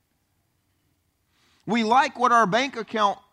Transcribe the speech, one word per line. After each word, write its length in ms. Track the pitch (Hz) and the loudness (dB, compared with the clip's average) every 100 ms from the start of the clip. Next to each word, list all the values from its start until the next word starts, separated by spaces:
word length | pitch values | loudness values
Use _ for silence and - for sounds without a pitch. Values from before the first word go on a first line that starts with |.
| _ _ _ _ _ _ _ _ _ _ _ _ _ _ _ _ - | _ _ _ _ _ _ _ _ _ _ _ _ _ _ _ _ -4
We 160 | 233 | -2
like 340 | 214 254 294 - | 2 2 0 0
what 140 | 247 | 2
our 160 | 240 208 | 2 2
bank 280 | 220 269 233 | 0 -2 -8
account 440 | 208 220 208 185 _ | -8 -2 -2 -4 _